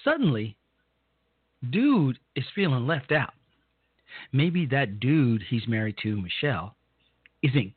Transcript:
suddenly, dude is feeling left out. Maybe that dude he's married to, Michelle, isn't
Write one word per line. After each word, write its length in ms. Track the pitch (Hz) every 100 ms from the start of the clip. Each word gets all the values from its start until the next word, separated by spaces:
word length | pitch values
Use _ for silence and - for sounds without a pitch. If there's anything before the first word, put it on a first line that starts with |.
suddenly, 520 | 277 320 202 113 110 - _ _ _ _ _ _ _ _ _ _ 123
dude 500 | 180 285 233 139 123 _ 139
is 100 | - 202
feeling 320 | 185 127 123
left 240 | 156 -
out. 220 | 147 - _ _ _ _ _ _ _ _ - -
Maybe 340 | 135 170 175 143
that 320 | 135 120 104
dude 440 | 123 156 127 110 -
he's 180 | 117 113
married 300 | 110 110 101
to, 180 | 107 104
Michelle, 540 | 90 - 147 110 95 _ _ _ _ _ _ -
isn't 320 | 139 135 98